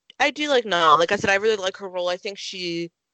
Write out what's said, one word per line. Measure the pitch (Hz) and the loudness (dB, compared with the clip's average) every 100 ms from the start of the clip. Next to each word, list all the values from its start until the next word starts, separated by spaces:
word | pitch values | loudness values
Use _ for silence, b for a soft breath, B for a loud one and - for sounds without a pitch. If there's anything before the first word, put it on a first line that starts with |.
| _ - | _ -2
I | 285 | -2
do | 285 294 | 0 0
like | 269 | 0
Nala. | 226 175 160 156 | 2 2 4 4
Like | 170 | 4
I | 202 | 0
said, | 202 | 2
I | 196 | 2
really | 214 214 | 2 0
like | 185 - | -2 -6
her | 196 | -10
role. | 180 180 | -6 -4
I | 180 | -4
think | 208 196 | -8 -12
she | - 190 180 170 170 _ _ | -12 -8 -6 -6 -8 _ _